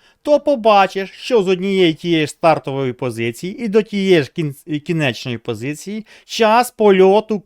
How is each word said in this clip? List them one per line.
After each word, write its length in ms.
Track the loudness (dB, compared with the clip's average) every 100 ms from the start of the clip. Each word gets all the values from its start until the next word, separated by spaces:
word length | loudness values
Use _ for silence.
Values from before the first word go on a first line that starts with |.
| _ _
то 180 | -2 0
побачиш, 680 | 0 0 2 4 2 -2 -10
що 340 | -10 -2 0
з 40 | 2
однієї 460 | -2 -2 2 2
тієї 320 | 0 -2 -2 -2
ж 60 |
стартової 640 | 0 0 0 -2 -6 -6
позиції 680 | -6 -6 -4 -6 -6 -10 -8
і 40 | -2
до 140 | -2
тієї 420 | -2 -2 2 2
ж 80 | 2 -4
кін-, 440 | -8 -8 -10 -8
кінечної 580 | -6 -4 -4 -4 -8 -10
позиції 680 | -8 -8 -8 -10 -12 -14 -14 -20 -12
час 460 | 0 2 2 0
польоту 720 | 2 4 6 4 4 0 -6